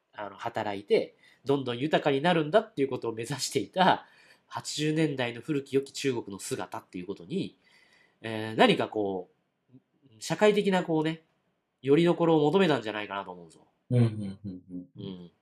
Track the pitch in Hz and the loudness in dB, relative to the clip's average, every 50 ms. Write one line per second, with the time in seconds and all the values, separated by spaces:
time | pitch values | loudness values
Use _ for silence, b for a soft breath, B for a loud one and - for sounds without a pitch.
0 | _ _ _ - 104 101 98 98 - 117 - 113 107 104 101 98 104 - 226 196 | _ _ _ -12 -12 -12 -12 -10 -10 -6 -6 -4 -4 -4 -6 -6 -2 0 2 2
1 | - - b b b b b b _ - 139 143 131 120 120 120 135 160 185 165 | 2 -2 b b b b b b _ 0 0 0 0 -2 -4 -4 -2 0 0 2
2 | - 151 135 135 143 180 180 165 151 147 160 226 - - _ - 139 135 131 120 | 2 2 0 2 2 2 2 2 2 2 2 2 2 2 _ -2 -2 -2 -2 -4
3 | - 117 110 113 117 110 143 127 - - - 135 104 - - 185 185 185 113 B | -4 -6 -6 -6 -6 -8 -6 -6 -6 -4 -2 -2 -4 -2 0 4 4 4 4 B
4 | B B B B B B B B B _ - - - - - 147 151 156 156 156 | B B B B B B B B B _ -10 -10 -8 -8 -6 -2 -2 0 2 2
5 | 160 147 139 131 123 120 117 120 113 - 156 139 139 - 127 135 139 135 - - | 2 2 0 -2 -4 -4 -4 -8 -6 -4 -4 -4 -2 0 0 0 0 0 -4 -4
6 | - 139 123 113 104 - 98 92 - - 131 104 92 - - 113 - _ - 92 | -2 -2 -2 -2 -6 -8 -10 -12 -8 -8 -6 -6 -6 -8 -10 -12 -14 _ -12 -12
7 | 87 92 95 - 85 90 147 196 127 92 - b b b b b b b b b | -10 -10 -10 -12 -10 -8 -6 -6 -6 -8 -10 b b b b b b b b b
8 | b b b _ - 113 113 110 110 110 110 - 233 240 175 - 117 104 - 107 | b b b _ -10 -8 -6 -6 -6 -4 2 4 4 4 4 2 -2 -2 -2 -2
9 | 104 98 98 92 90 - _ _ _ _ _ _ _ _ 123 - _ _ _ _ | -2 -2 -4 -6 -8 -10 _ _ _ _ _ _ _ _ -20 -20 _ _ _ _
10 | _ _ 110 - - - 160 - 208 214 202 208 202 202 190 180 170 - 160 156 | _ _ -20 -14 -6 -6 0 4 4 4 4 4 2 2 2 0 0 0 0 0
11 | 156 160 165 - _ _ _ _ _ _ _ _ _ _ _ _ - 131 143 160 | 0 -2 -4 -6 _ _ _ _ _ _ _ _ _ _ _ _ 2 4 4 6
12 | 170 175 165 170 170 165 165 156 147 151 - 196 196 165 147 120 110 110 104 107 | 6 4 4 4 4 4 4 6 4 4 4 4 4 4 4 2 0 -2 -6 -6
13 | 104 98 98 98 95 90 90 90 85 80 - - _ _ _ _ _ - 123 123 | -6 -6 -6 -8 -8 -8 -12 -16 -18 -20 -20 -20 _ _ _ _ _ 0 2 2
14 | 117 110 107 107 101 95 95 - - 98 90 90 90 92 90 90 87 - _ 104 | 2 2 0 -4 -8 -10 -10 -12 -12 -12 -12 -14 -14 -14 -14 -14 -14 -14 _ -14
15 | 98 98 95 90 87 85 _ _ | -12 -12 -12 -14 -16 -20 _ _